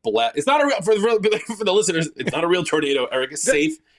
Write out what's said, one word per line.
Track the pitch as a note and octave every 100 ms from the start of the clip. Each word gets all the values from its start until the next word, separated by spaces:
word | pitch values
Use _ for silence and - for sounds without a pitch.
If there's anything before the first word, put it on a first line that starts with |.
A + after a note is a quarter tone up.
ble-, | - G#2+ A#2 C#3+
it's | D3
not | D4
a | C#4+
real, | B3+
for | F3 G#3+
the, | G#3+ A3 G#3 G#3+
<laughs> | - G#3+
for | G#3
the |
listeners, | F#3+ G#3 E3 D#3 -
it's | B2
not | D3
a | E3+
real | F3+
tornado. | D#3+ D#3 C#3+ C#3 B2
Eric | C3 C3
is | D3
safe | - D3+ D#3 D#3 _